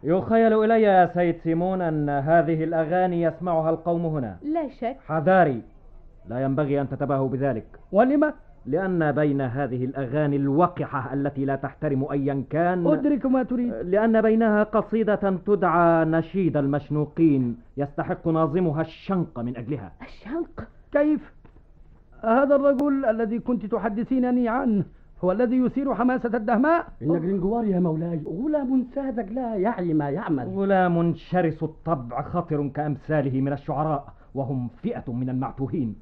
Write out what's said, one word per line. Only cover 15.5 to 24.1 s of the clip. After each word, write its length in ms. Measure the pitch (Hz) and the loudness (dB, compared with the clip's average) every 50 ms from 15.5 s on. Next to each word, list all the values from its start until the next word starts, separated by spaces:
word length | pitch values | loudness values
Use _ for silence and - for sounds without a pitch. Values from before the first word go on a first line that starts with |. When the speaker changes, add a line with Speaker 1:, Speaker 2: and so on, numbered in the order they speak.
| 208 196 165 180 160 170 175 170 165 165 160 | 0 2 2 2 4 6 6 6 6 4 4
Speaker 1:
نشيد 520 | 160 160 165 160 165 - 190 190 160 - 147 | 4 2 0 0 0 -2 0 0 2 2 2
المشنوقين، 1000 | 139 139 139 147 143 - 143 151 151 147 - - 165 160 143 135 127 120 117 113 - - - - | 0 0 0 -2 -2 -2 -2 -2 -2 -2 0 4 4 4 6 4 2 0 -2 -6 -12 -16 -6 -6
يستحق 500 | 143 143 - - 156 131 180 180 - 175 | -6 -6 -4 -6 -4 -4 -4 -4 0 0
ناظمها 540 | 160 160 160 156 139 185 185 170 143 151 | 2 2 2 2 2 2 2 2 0 0
الشنق 580 | 160 160 - - - - 196 185 165 - - 123 | -4 -4 -6 -18 -6 -4 -2 -2 -2 -4 -6 -8
من 180 | 117 120 127 - | -8 -8 -8 -8
أجلها. 340 | 123 104 131 117 104 90 - - | -8 -8 -8 -8 -8 -12 -16 -18
Speaker 2:
الشنق؟ 680 | - - - - - 196 254 339 339 - - - - - - - - - | -20 -20 -18 -18 -14 -10 -8 -8 -8 -8 -10 -14 -14 -14 -16 -20 -20 -4
Speaker 3:
كيف؟ 420 | - 294 294 302 302 285 - - - - - - - - - _ - - - - - - - - - - - | 0 0 2 2 0 -2 -4 -10 -20 -20 -20 -20 -20 -20 -20 _ -20 -20 -20 -20 -20 -20 -20 -20 -20 -8 -2
هذا 320 | 226 226 254 285 269 285 | 2 2 4 4 4 4
الرجل 500 | 277 277 285 277 247 285 294 277 269 269 | 4 4 4 2 4 2 2 2 2 2
الذي 340 | 240 220 220 233 214 220 233 | 0 0 0 0 -2 -2 -4
كنت 260 | - - 247 214 - | -2 -2 -2 -2 -2
تحدثينني 840 | 208 233 214 185 226 208 208 233 - | -2 -4 -2 -2 -2 -2 -2 -4 -2